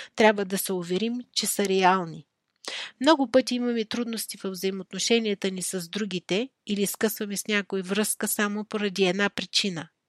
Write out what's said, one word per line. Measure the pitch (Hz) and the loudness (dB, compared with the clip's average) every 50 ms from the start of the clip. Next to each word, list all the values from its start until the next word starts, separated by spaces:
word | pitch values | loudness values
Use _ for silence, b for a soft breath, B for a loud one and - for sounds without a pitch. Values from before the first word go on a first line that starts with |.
| B B B | B B B
Трябва | - 214 214 214 208 202 | 6 8 8 8 4 0
да | 185 196 190 | -4 -4 -4
се | - - | -2 -2
уверим, | 190 180 170 170 180 190 220 233 240 247 240 - | -4 -4 -2 -2 -2 -2 0 -2 -4 -6 -10 -6
че | _ - 220 | _ -4 -4
са | - - - 202 | -2 -2 -2 0
реални. | 190 190 190 185 180 190 190 175 165 156 160 - _ _ _ _ _ _ _ B B B B B B B _ | 2 2 6 6 6 6 4 0 -4 -10 -14 -16 _ _ _ _ _ _ _ B B B B B B B _
Много | 254 294 320 277 269 233 | 4 4 6 4 4 4
пъти | - 262 247 - 247 | 4 2 2 2 -2
имаме | 240 247 240 233 226 214 | -2 -2 -2 -2 -2 -4
трудности | - - 233 240 233 226 208 - - - - - | -4 -4 -4 -4 -4 -4 -6 -8 -10 -10 -8 -8
във | 196 | -8
взаимоотношенията | 190 180 190 190 196 190 180 - - 185 - - 233 233 226 208 196 - - 196 | -6 -4 -4 -4 -4 -4 -8 -10 -6 -4 2 2 2 2 4 0 -2 -2 -2 -4
ни | 190 185 | -4 -4
с | 175 - - 185 170 170 | -6 -4 -4 -6 -6 -6
другите | 175 202 220 196 180 175 - - 180 185 - - - _ _ | -6 -6 -4 -4 -4 -6 -2 -2 -2 -2 -2 -4 -8 _ _
или | - 196 202 196 | -4 -2 -2 -2
скъсваме | - - - - 214 - - 214 202 196 | -2 0 0 -2 -2 0 -4 -6 -6 -6
с | - - - | -6 -2 0
някой | 208 202 190 - 196 190 | -2 -2 0 -2 -6 -6
връзка | 180 180 196 208 214 - - - 214 202 | -4 -2 0 0 0 0 -2 -4 -4 -2
само | - - 208 208 208 214 208 | 0 0 0 0 -2 -4 -6
поради | - - 208 208 202 180 196 190 | -4 -4 -2 -2 -2 0 2 2
една | 180 180 202 202 202 | 2 4 2 0 0
причина, | - - 185 - - - - 196 175 160 - - _ _ _ | -2 -6 -8 -2 -2 0 0 0 -4 -6 -10 -12 _ _ _